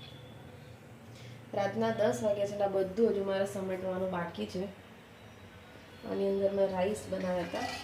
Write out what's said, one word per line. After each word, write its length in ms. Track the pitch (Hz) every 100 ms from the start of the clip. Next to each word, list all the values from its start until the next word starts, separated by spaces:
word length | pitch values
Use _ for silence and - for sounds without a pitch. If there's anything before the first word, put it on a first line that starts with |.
| - - - - - - - - - - - - - - -
રાતના 380 | 208 196 214 226
દસ 280 | 220 220 240
વાગ્યા 220 | 214 202 202
છે 100 | 202
અને 80 |
આ 40 | 196
બધું 420 | 190 185 185 226
હજુ 140 | 196
મારે 220 | 196 190 196
સમેટવાનું 680 | 196 190 185 185 185 185
બાકી 340 | 175 170 208 208
છે. 200 | 185 196 - - - - - - - - - - - - - 233
આની 200 | 196 196
અંદર 220 | 196 196
મેં 140 | 196 190
રાઈસ 380 | 185 185 214 -
બનાવ્યા 320 | 190 185 180
હતા, 180 | 170 - - -